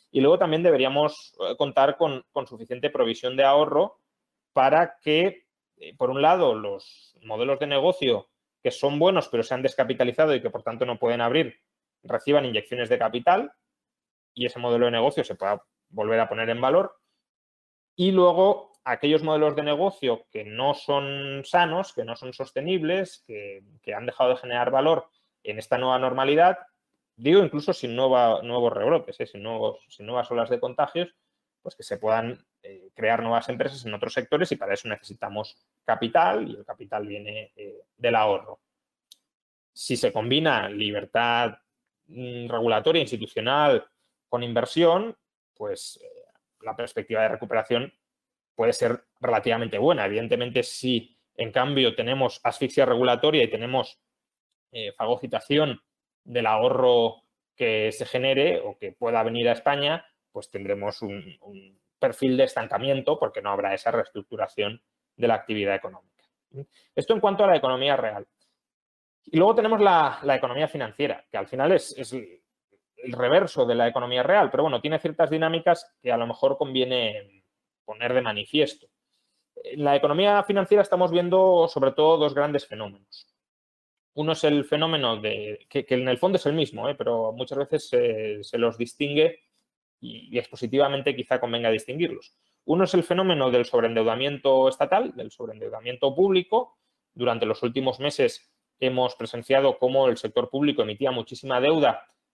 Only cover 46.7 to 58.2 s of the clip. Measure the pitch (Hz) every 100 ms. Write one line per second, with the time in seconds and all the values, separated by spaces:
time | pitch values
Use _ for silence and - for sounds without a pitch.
46.7 | 110 120 113 - 110 110 113 107 113 -
47.7 | 120 139 _ _ _ _ _ _ - 117
48.7 | - 120 120 _ _ 123 110 117 113 117
49.7 | 101 143 151 101 107 117 120 123 123 -
50.7 | - 127 120 - _ _ - 113 127 131
51.7 | 139 120 117 117 135 123 - 117 - 131
52.7 | - 127 120 127 123 151 151 110 107 120
53.7 | 131 - - _ _ _ _ _ _ _
54.7 | 120 104 - 113 123 120 110 - 143 151
55.7 | 113 _ _ _ _ - 120 110 110 123
56.7 | 123 123 120 113 - _ _ _ - 120
57.7 | 110 110 - 120 127